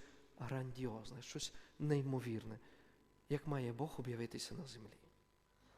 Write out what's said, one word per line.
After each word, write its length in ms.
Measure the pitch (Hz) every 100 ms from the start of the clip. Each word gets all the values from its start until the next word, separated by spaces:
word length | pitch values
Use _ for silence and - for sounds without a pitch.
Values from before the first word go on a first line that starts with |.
| - - - -
грандіозне, 840 | 123 131 131 123 127 110 110 123
щось 300 | - 156 - - - -
неймовірне, 800 | 147 147 139 131 123 110 110 110 - - - - - - -
як 180 | 143 -
має 260 | 139 123
Бог 220 | 117 156 -
об'явитися 560 | 123 117 117 - -
на 120 | 110 143
землі. 320 | 117 107 - - - - - _ - -